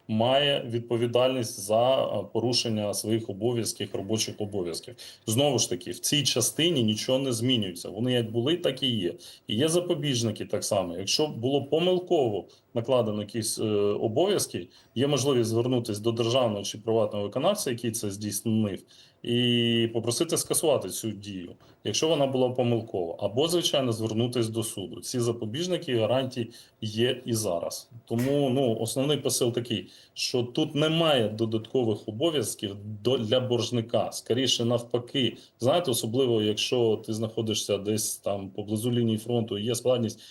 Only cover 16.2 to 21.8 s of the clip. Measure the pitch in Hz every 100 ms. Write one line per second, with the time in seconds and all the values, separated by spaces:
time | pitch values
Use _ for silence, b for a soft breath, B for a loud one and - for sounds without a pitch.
16.2 | 113 131 120 101 95 107 113 113 107 104
17.2 | 101 127 165 202 143 113 120 107 104 98
18.2 | 104 95 117 110 107 92 - b b b
19.2 | - 120 123 120 117 117 113 113 113 117
20.2 | 165 156 - - 160 120 98 - 113 98
21.2 | 101 95 87 - b b